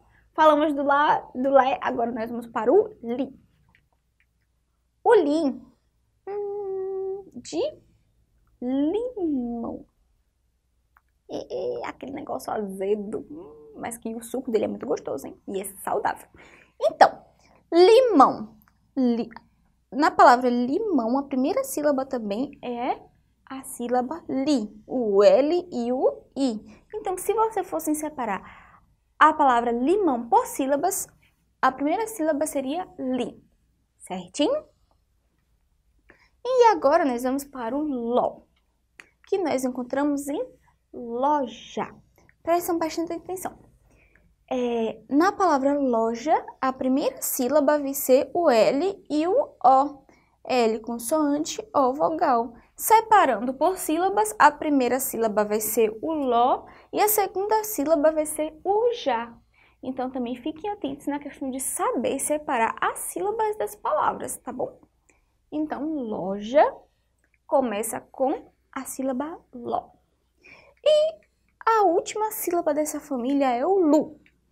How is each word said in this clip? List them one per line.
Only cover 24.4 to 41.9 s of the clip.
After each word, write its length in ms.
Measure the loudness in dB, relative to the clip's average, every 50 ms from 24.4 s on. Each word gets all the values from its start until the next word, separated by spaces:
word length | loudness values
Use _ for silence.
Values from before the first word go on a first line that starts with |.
| 0 0 0 0 0 -6 -12 -20 -12
o 360 | -6 -4 -2 -2 2 4 8 8
L 460 | 8 8 8 4 2 0 0 -2 -4
e 220 | -6 -6 -4 -2 -2
o 300 | 2 2 0 0 -2 -14 _ _
I. 240 | -2 -2 -2 -2 -4 -12 -16 -20 -20 _ _ -14
Então, 220 | -6 -4 -4 -4
se 160 | -2 -2 -2 0
você 300 | 0 0 0 0 -4 -6
fosse 300 | -4 -6 -4 -2 -2 -2
separar 880 | -2 -4 -8 -6 -6 -6 -4 -6 -6 -8 -16 -20 -20 -20 -20 _ _ _ _ _ _ _ _ _ _
a 140 | 4 4 6
palavra 380 | 4 4 4 4 4 2 0
limão 560 | 0 0 2 2 2 4 2 2 0 -2 0
por 200 | 2 2 2 2
sílabas, 600 | 2 -4 -4 0 0 0 0 0 -2 -2 -4 -8 -10 _ _ _ _ _ _ _ _ _ _
a 100 | -2 -2
primeira 360 | 0 0 -2 -2 -2 -2 -4
sílaba 400 | -6 -4 -2 -2 -2 0 0 -2
seria 400 | -2 -4 -4 -4 -4 -6 -6 -8 -10 -12
li, 420 | -8 -6 -4 -2 -4 -4 -6 -8 -16 _ _ _ _ _ _ _ _ _ _ _ _
certinho? 680 | -14 -12 -12 -12 -12 -12 -2 0 0 0 0 -4 -6 _ _ _ _ _ _ _ _ _ _ _ _ _ _ _ _ _ _ _ _ _ _ _ _ _ _ _ _ _ _ _ _ _ _ _ -6
E 220 | 0 4 6 6 6
agora 340 | 6 4 2 4 4 4 2
nós 160 | 2 -2 -2
vamos 220 | -2 -4 -4 -4 -6
para 340 | -10 -12 -10 -8 -4 -4
o 40 | -4 -4
ló, 580 | -4 -4 -4 -4 0 0 0 0 0 -4 -8 _ _ _ _ _ _ _ _ _ _ _ -20 _ _ _ _ _
que 100 | -4 -2
nós 260 | -2 0 -2 -2 -2 -2
encontramos 640 | -4 -6 -6 -8 -6 -4 -2 0 0 -2 -2 -4
em 160 | -6 -6 -6 -8 -10 -12 _ _ _ _ _ _ _
loja. 1040 | -16 -14 -12 -8 -6 -2 0 0 0 0 -2 -6 -8 -16 -20 -12 -8 -8 -8 -8